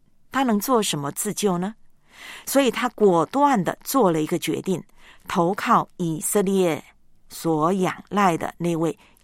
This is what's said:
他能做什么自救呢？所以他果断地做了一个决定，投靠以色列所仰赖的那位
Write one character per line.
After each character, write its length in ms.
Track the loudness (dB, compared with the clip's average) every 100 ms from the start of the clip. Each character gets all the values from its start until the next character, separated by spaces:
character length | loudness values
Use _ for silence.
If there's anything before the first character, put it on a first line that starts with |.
| _ _ _
他 120 | -2
能 160 | 0 0
做 240 | 2 0
什 160 | 0 -4
么 120 | -6
自 220 | -6 -6
救 240 | -2 0 0
呢？ 160 | -4 -8 -20 -20 _ -20 -20 -16 -2
所 160 | 2
以 80 | 2
他 180 | 0 -4
果 360 | 2 4 4 2
断 380 | 2 2 2
地 120 | 0 -4
做 280 | -2 2 2
了 100 | 2
一 60 | 0
个 100 | -4
决 240 | -2 -4
定， 220 | -2 -4 -6 -20 -20 -20 -6
投 240 | 0 0 0
靠 340 | 2 2 0 -4
以 240 | -4 -4
色 220 | -2 0
列 400 | 2 2 0 -2 -8 _ _ -20 -20
所 440 | -8 -2 0 2
仰 300 | 0 -2 -4 -6
赖 280 | 0 0 0
的 160 | -4 -6
那 160 | -4 -2
位 200 | -2 -4 _ _